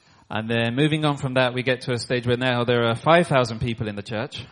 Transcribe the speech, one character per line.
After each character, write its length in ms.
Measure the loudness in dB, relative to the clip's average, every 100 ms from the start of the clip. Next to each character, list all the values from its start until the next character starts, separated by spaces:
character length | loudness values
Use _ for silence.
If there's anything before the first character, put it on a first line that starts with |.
| _ _ -8
And 220 | -6 -2
then 220 | 0 0 2
moving 260 | 0 2
on 140 | 0 0
from 180 | 0
that, 200 | 2 2 0
we 80 |
get 160 | -2 -2
to 140 | -2
a 40 | -4
stage 300 | -2 -2 0
where 100 | 0
now 260 | 0 0
there 200 | 2 2 2
are 80 | 2
five 300 | 4 4 4
thousand 340 | 2 2 -2
people 300 | -4 -4 -6
in 60 | -8
the 80 |
church. 420 | -8 -6 -6 -10 -14